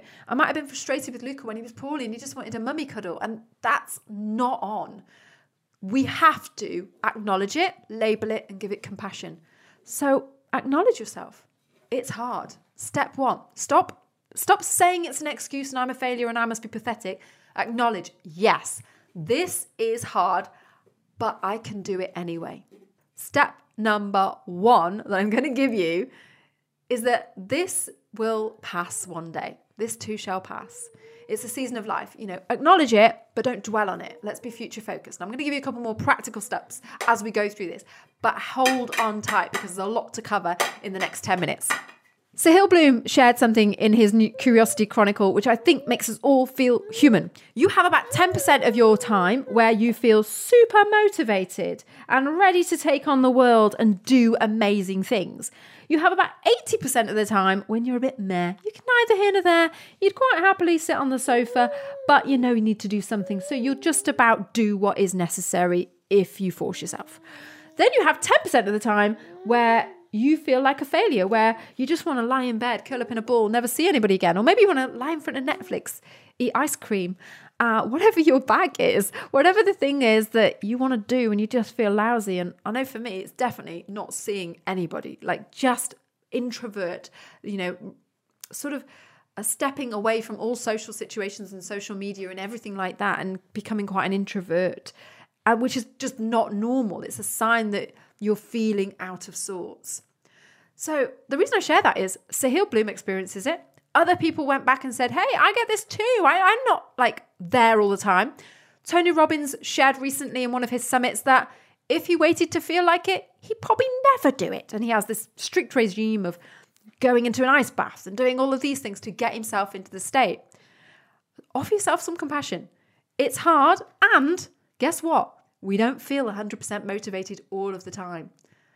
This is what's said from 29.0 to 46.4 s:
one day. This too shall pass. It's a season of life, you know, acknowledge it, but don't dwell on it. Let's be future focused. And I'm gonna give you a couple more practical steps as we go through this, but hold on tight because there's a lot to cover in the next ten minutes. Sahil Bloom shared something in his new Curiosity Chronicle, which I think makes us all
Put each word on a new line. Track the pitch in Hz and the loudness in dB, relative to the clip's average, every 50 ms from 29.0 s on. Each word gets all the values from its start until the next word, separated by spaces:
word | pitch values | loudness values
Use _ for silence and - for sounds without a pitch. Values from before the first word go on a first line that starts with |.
| - | -10
one | 185 165 165 165 165 | -10 -10 -12 -12 -10
day. | 160 - - - - - _ _ _ - | -10 -10 -10 -10 -12 -16 _ _ _ -8
This | 214 226 - | -8 -8 -8
too | - - 220 214 208 | -10 -10 -10 -10 -10
shall | - 208 185 190 | -8 -8 -8 -8
pass. | 190 - - - - - - - - - _ _ - - - - - - | -8 -10 -14 -14 -16 -16 -18 -18 -18 -20 _ _ -20 -20 -20 -20 -12 -10
It's | 214 220 240 | -8 -8 -8
a | 220 | -8
season | - 277 262 233 247 226 | -8 -8 -8 -6 -6 -8
of | 202 | -8
life, | 214 175 - - - - - | -6 -6 -6 -8 -10 -14 -16
you | 220 | -14
know, | 196 180 - - - | -14 -14 -10 -8 -6
acknowledge | 240 - 269 320 381 359 302 226 226 | -6 0 4 4 6 6 6 4 6
it, | 208 214 226 - - - _ - | 6 6 6 4 0 -12 _ -8
but | 233 220 | -6 -4
don't | 254 247 196 - | -4 -4 -6 -6
dwell | 226 208 214 208 190 | -4 -2 -2 -2 -2
on | 180 175 | -4 -8
it. | - - - - 208 | -10 -14 -16 -14 -12
Let's | 208 - - | -12 -12 -12
be | - 247 | -12 -14
future | 226 - 233 - - 220 | -14 -12 -14 -14 -14 -14
focused. | 214 - 175 165 - - - - | -12 -12 -12 -12 -14 -16 -16 -14
And | 175 | -12
I'm | 196 | -12
gonna | 226 262 294 | -10 -8 -6
give | 294 285 | -6 -6
you | 277 | -4
a | 277 | -6
couple | 277 240 240 | -8 -8 -8
more | 240 226 214 | -8 -8 -8
practical | 220 - 285 262 - - 240 220 214 | -4 -2 0 0 -2 -2 -10 -14 -14
steps | - - - - - - - - - - - - - 233 | -12 -10 -10 -10 -10 -12 -18 -20 -20 -16 -14 -4 0 0
as | 233 202 | 0 0
we | 208 226 | -2 -4
go | 196 214 208 202 | -2 -2 -2 -2
through | 208 - 196 165 | -4 -8 -10 -10
this, | - - - _ - - _ _ _ _ - | -12 -14 -18 _ -20 -20 _ _ _ _ -2
but | 226 - - | -2 -2 -2
hold | - - - 254 262 262 262 254 240 - - - | -6 -8 -2 0 2 2 2 0 -2 -4 -4 -2
on | 226 220 208 214 | -2 -2 -2 -6
tight | 214 214 214 190 175 - | -6 -2 -2 -2 -2 -2
because | - - - 190 175 | -4 -10 -10 -10 -8
there's | 196 190 202 | -6 -6 -4
a | |
lot | 226 240 - - - | -4 -4 -4 -6 -8
to | - - | -14 -8
cover | - 214 196 180 175 175 175 - - - - | -4 -4 -2 -2 -2 -2 -2 -4 -4 -6 -10
in | - 196 | -12 -10
the | 190 190 | -8 -6
next | 185 156 - - - | -6 -6 -6 -6 -4
ten | 214 - 180 | -2 -2 0
minutes. | 170 147 - - - - - - - - - _ _ _ _ _ _ _ _ | 0 -2 -4 -4 -6 -6 -6 -6 -8 -14 -20 _ _ _ _ _ _ _ _
Sahil | - - 339 330 381 392 370 | 2 6 8 8 8 8 8
Bloom | 370 349 311 285 254 226 - | 8 8 8 8 6 6 2
shared | 220 - 294 254 240 240 - | 0 4 6 6 6 6 6
something | 247 226 220 226 214 208 196 | 4 4 6 6 4 4 4
in | - - 220 214 | 2 4 4 6
his | 233 220 208 | 6 6 6
new | 208 226 220 208 | 6 6 4 4
Curiosity | - - - 262 233 226 226 220 - - 214 - | 2 0 4 6 8 8 6 6 4 0 -2 0
Chronicle, | - 233 208 202 208 - 208 190 - | 2 2 2 4 4 4 2 2 4
which | 208 202 | 4 4
I | 254 233 | 2 2
think | 233 - 349 269 262 - - | 4 4 2 2 2 2 -2
makes | 247 226 - 233 | -2 -2 -2 -6
us | 214 - - | -6 0 2
all | 277 277 262 | 4 4 4